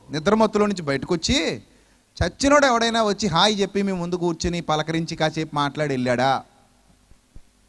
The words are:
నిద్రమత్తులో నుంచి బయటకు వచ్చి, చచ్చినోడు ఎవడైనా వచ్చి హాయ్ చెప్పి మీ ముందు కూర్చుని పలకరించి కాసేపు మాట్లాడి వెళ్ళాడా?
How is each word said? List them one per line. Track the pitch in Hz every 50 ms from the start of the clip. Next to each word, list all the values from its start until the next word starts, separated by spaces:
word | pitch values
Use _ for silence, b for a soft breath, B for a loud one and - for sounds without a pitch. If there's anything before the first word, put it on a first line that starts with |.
| - -
నిద్రమత్తులో | 131 151 151 190 208 220 220 214 - 208 208
నుంచి | 208 202 185
బయటకు | 170 139 139 135 139 - 180
వచ్చి, | 170 - - 240 285 330 269 165 110 - b b b b b b b b _ _ - 165
చచ్చినోడు | 175 - - 254 277 285 294 277
ఎవడైనా | 277 240 233 226 233 226 226 226
వచ్చి | 208 202 202 220 196
హాయ్ | 151 170 190 214 220 196
చెప్పి | 202 185 - 202
మీ | 202 196
ముందు | 190 180 170 175 175
కూర్చుని | 180 170 175 165 - - 175 175 175
పలకరించి | 156 - 156 151 156 156 165 165 165 156 175
కాసేపు | - 160 156 156 160 156 156 151
మాట్లాడి | 151 143 143 139 147 151 147 139
వెళ్ళాడా? | 127 123 127 123 120 127 135 131 113 - - _ _ _ _ _ _ _ _ _ _ _ _ - _ _ _ _ - - - _ _ _